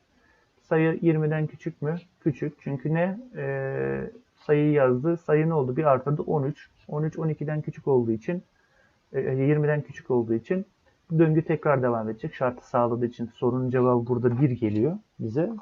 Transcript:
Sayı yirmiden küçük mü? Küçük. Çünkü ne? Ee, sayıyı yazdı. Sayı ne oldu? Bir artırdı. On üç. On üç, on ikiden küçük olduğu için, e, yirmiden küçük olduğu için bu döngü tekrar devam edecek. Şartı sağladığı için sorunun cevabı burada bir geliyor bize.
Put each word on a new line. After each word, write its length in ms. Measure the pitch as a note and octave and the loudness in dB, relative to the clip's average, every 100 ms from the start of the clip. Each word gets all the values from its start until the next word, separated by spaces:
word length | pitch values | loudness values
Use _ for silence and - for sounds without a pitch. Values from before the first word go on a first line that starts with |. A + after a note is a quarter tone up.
| _ _ _ _ _ _ | _ _ _ _ _ _
Sayı 380 | _ D#3+ D#3+ - | _ 2 2 2
yirmiden 460 | E3 D#3 D3+ D#3 D3+ | 2 2 0 0 -4
küçük 340 | - E3+ - | -4 -10 -6
mü? 160 | C#3+ E3+ - _ | -6 -6 -10 _
Küçük. 340 | - - D3 D3+ | -4 -2 -6 -8
Çünkü 320 | - C#3 D3+ | -8 -6 -2
ne? 260 | D#3+ F3+ G3 B3+ D#3 | 0 0 -4 -12 -10
Ee, 720 | C#3 C3+ C3+ C3+ C3+ C3+ C3 - _ _ - | -6 -4 -4 -4 -4 -4 -8 -12 _ _ 0
sayıyı 260 | D3 D3+ | 2 4
yazdı. 460 | D3 C3 B2 D#3 E3+ | 4 4 2 0 -2
Sayı 320 | - D3+ D#3+ | 2 2 2
ne 40 | |
oldu? 240 | D#3+ B2+ C3 | 0 0 0
Bir 60 | |
artırdı. 380 | D#3 C3 C#3+ D3+ | 2 2 2 -2
On 220 | - D#3 | 0 -2
üç. 260 | C3+ D#3+ - _ - | -2 -6 -14 _ -10
On 160 | D3+ | -4
üç, 160 | D#3 D#3+ | -4 -2
on 100 | D#3+ | -4
ikiden 320 | D3+ D3 D3+ | -4 -4 -4
küçük 260 | D3 - - | -6 -8 0
olduğu 240 | C3 A#2 | 2 2
için, 320 | A2 - F3 - _ _ _ _ _ _ | -2 -2 -6 -8 _ _ _ _ _ _
e, 60 | C3+ | -4
yirmiden 600 | C3+ C3 C#3 D3+ D3 D3 | -2 0 2 2 2 0
küçük 300 | - - - | -4 -14 -2
olduğu 220 | B2 A2+ | 0 2
için 320 | A2+ - F#3 G3 _ _ _ _ | -2 0 -4 -4 _ _ _ _
bu 80 | D#3+ | 2
döngü 220 | E3 D#3 | 4 4
tekrar 400 | E3 D#3 D#3 C#3 | 0 -2 2 2
devam 280 | B2 A#2 A2 | 2 0 -4
edecek. 240 | A2+ D#3 | -6 -10
Şartı 360 | - B2+ B2 - | -4 -4 -4 -4
sağladığı 360 | B2 A#2+ A#2+ B2 | 0 0 0 -4
için 200 | - A#2 | -4 -10
sorunun 440 | - B2 B2+ B2+ | -2 -2 0 0
cevabı 380 | B2+ B2 B2 A#2+ | 2 2 2 0
burada 340 | A#2+ B2 A#2+ | 0 0 2
bir 80 | C#3+ | 2
geliyor 480 | B2 G#2+ G#2 C3 G3+ - - | 2 0 0 0 -2 -10 -10
bize. 300 | A#2 A#2 F#3 A3 | -6 -2 -4 -6